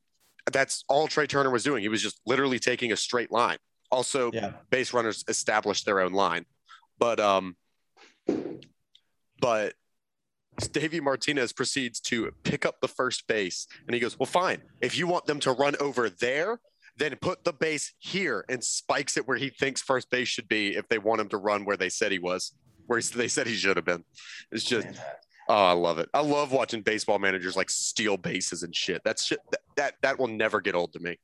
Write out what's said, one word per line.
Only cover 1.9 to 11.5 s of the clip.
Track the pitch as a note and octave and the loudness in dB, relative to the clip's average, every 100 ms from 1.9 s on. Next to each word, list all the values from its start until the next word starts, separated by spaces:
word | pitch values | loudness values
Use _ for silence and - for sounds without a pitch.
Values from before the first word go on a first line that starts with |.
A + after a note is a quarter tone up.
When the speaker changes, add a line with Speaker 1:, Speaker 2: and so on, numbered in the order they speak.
| G#2+ | 0
Speaker 1:
just | G2+ - G#2 | -2 -4 0
literally | C3+ C#3 A#2+ | 2 2 2
taking | - B2 A#2+ | 0 0 0
a | G2+ | 0
straight | - B2 A2+ | 0 -2 0
line. | A2 A2+ D#2+ _ _ _ | 2 2 0 _ _ _
Also, | B2+ A#2+ C#3 A#2+ | 0 0 0 0
Speaker 2:
Yeah. | A2+ G2+ F2 - | -2 -6 -8 -2
Speaker 1:
base | B2+ A#2 | 0 2
runners | B2 A2+ G2 - | 2 0 -2 -4
establish | G#2+ - A2 G#2+ F#2+ | -2 0 2 2 0
their | - G2 | 2 2
own | F2+ | 2
line. | F#2+ F#2+ E2+ E2 _ _ - _ - | 4 2 0 -6 _ _ -20 _ 0
But, | A#2 A2 | 0 4
um, | G#2 G2 F#2+ F2+ _ _ _ _ - _ - - - - - _ _ _ _ _ _ _ | 4 4 2 -8 _ _ _ _ -20 _ -4 -4 -6 -12 -16 _ _ _ _ _ _ _
but | B2+ A2 G#2 - _ _ _ _ _ _ _ - - | 0 2 0 -6 _ _ _ _ _ _ _ -10 -6
Davey | D3+ D3+ D#3+ | -2 -2 -2
Martinez | C#3 C3 - D3 A#2 | 0 0 0 0 0